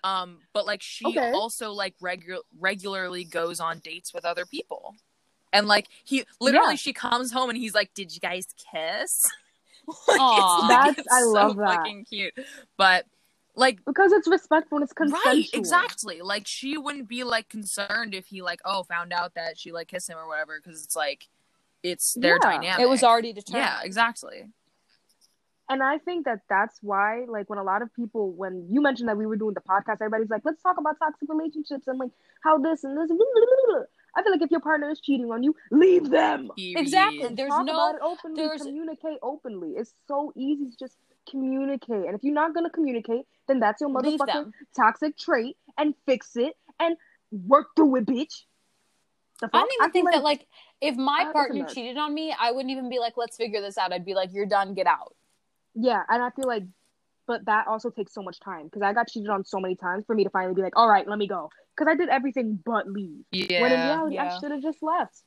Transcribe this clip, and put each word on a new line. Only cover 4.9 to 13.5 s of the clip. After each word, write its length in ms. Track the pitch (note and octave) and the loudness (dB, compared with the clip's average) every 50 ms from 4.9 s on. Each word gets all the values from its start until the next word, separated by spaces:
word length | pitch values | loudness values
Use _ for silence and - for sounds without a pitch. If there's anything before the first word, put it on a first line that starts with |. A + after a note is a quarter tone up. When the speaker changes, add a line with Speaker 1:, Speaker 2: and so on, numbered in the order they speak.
| G#3 _ _ _ _ _ _ _ _ _ _ _ - | -20 _ _ _ _ _ _ _ _ _ _ _ 2
Speaker 1:
And, 140 | G3+ G#3 | 2 4
like, 200 | G#3 G#3 G#3 G#3 _ - - _ | 6 2 2 2 _ -20 -20 _
he, 220 | - C#4 C4+ - _ _ _ | -4 -4 -4 -4 _ _ _
literally, 320 | A#3 C4+ C4+ D#4+ E4+ C#4+ D4+ | 2 4 6 6 6 6 2
Speaker 2:
Yeah. 40 | |
Speaker 1:
she 160 | - - D4 B3+ | 0 -4 -8 -8
comes 380 | - - B3 A#3+ A#3+ B3+ B3 | -6 -2 -2 -2 -2 -2 -4
home 180 | A3 C4 C4 B3 | -4 -4 -4 -2
and 80 | A#3 | -4
he's 160 | A#3+ A3+ A3 F#3 | -6 -6 0 0
like, 180 | G#3 G3+ G3 _ | 0 0 0 _
"Did 180 | G#3 G3 E3 D#3+ | -14 -12 -12 -12
you 60 | E3+ | -8
guys 260 | - F3+ F3 F#3 F#3 - - - - - | -6 -6 -6 -6 -10 -12 -16 -20 -20 -12
kiss?" 500 | - D#3+ D#3+ D#3+ F#3+ G#3+ C#4 - - - - - - - _ _ _ _ _ _ _ _ _ | -8 -6 -6 -6 -6 -6 -4 -4 -2 0 0 -2 -2 -6 _ _ _ _ _ _ _ _ _
<laughs> 0 | |
Like, 100 | - - - - | -16 -16 -2 2
it's 120 | - - D#4+ | 4 4 6
Speaker 3:
Aw. 480 | C4+ B3+ A3+ G#3 G3 F#3 F3 E3+ E3 | 6 6 6 6 6 6 4 4 6
Speaker 1:
like, 180 | E3+ - B3 C4+ | 8 8 8 8
Speaker 2:
That's, 120 | D4 C#4+ - | 8 4 2
Speaker 1:
it's 140 | D4+ - B3 | 2 6 6
Speaker 2:
I 60 | B3+ | 6
Speaker 1:
so 80 | B3 A#3 | 8 6
Speaker 2:
love 260 | G#3+ G#3 G3+ G#3+ G#3+ | 6 6 6 6 4
that. 80 | G3 G#3 G3 F3+ | 2 0 2 2
Speaker 1:
fucking 300 | E3+ D#3+ G#3+ G#3 G3+ - | 0 0 -4 -6 -10 -16
cute. 280 | _ - G3+ G3 F3 - B3 C4+ - - - - _ _ | _ -8 -6 -6 -6 -6 -10 -16 -16 -18 -20 -20 _ _
But, 280 | - G3 F#3+ F3+ F3+ - _ _ _ _ _ _ _ _ _ | 4 4 6 6 4 2 _ _ _ _ _ _ _ _ _